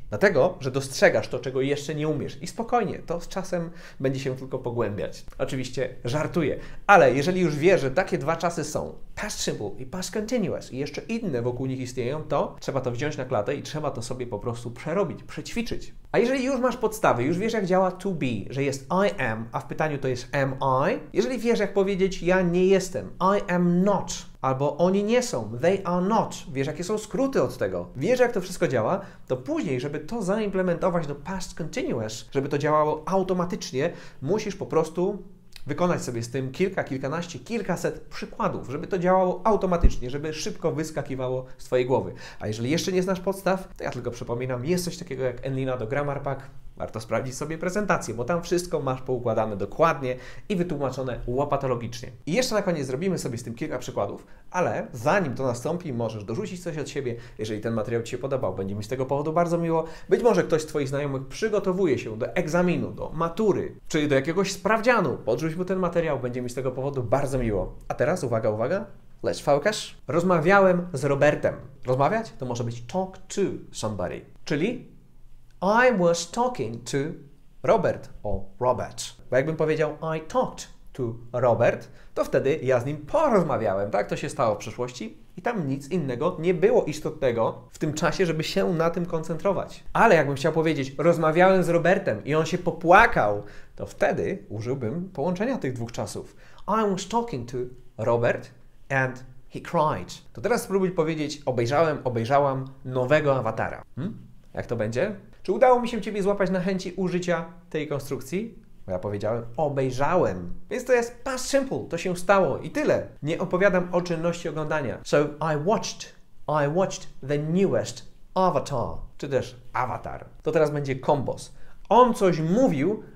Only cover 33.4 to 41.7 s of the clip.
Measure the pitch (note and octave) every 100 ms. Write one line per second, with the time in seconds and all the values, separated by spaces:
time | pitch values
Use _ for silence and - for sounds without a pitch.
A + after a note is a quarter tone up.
33.4 | F3 A3 - B2+ D#3+ - - - B2+ G#3+
34.4 | G#3 F#3+ B2 D#3 D#3 - F#3 G3+ - -
35.4 | - - - C#3 F3 D3 - A#2 A#2+ C#3
36.4 | C3 C3 F#3+ F#3+ C#3 C3+ C3+ D#3+ E3+ -
37.4 | - A3+ G3 E3+ D#3 - - - G#3+ -
38.4 | G#3 - A2+ C#3 - G3 F3 F#3 F#3 F3+
39.4 | A3+ G3+ F#3+ E3+ - - A#2+ C#3+ D#3 -
40.4 | G#3+ F3 E3 C3+ D#3 - C#3 C3+ B2+ B2+
41.4 | C3 - -